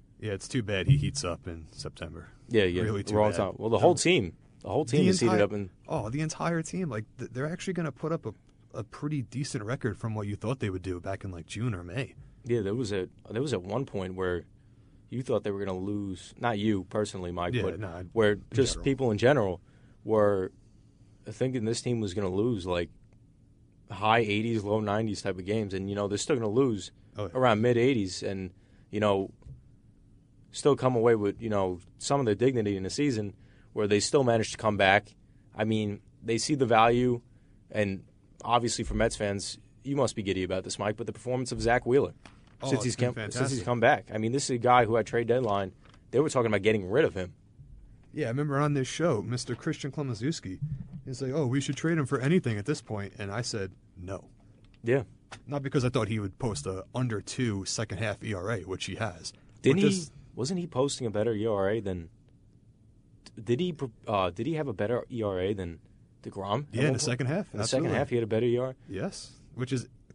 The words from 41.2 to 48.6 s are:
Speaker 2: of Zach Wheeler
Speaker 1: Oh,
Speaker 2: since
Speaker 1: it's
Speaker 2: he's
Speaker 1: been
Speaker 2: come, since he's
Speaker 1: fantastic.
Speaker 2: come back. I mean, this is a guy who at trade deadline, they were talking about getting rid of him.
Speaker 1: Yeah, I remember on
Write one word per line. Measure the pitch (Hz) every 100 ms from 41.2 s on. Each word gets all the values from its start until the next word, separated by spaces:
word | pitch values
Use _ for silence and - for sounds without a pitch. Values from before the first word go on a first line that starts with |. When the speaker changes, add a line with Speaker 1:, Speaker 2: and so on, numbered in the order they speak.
| 127 127 127
Speaker 2:
of | 117
Zach | 110 123 123
Wheeler | 135 92 - - - - -
Speaker 1:
Oh, | 135
Speaker 2:
since | 131
Speaker 1:
it's | 120
Speaker 2:
he's | 113
Speaker 1:
been | 123
Speaker 2:
come, | 120
since | 107
he's | 123
Speaker 1:
fantastic. | 135 131 123
Speaker 2:
come | 120
back. | 123 110 -
I | 107
mean, | 113
this | 135 -
is |
a | 123
guy | 123 123 110
who | 113
at | 104
trade | 117 117
deadline, | 123 117 101 95 - - - -
they | 117
were | 156
talking | 131 117
about | 104
getting | 101 110 90
rid | 120 143
of |
him. | 92 90 - - - - - - - -
Speaker 1:
Yeah, | 139 127
I |
remember | 123 147
on | 139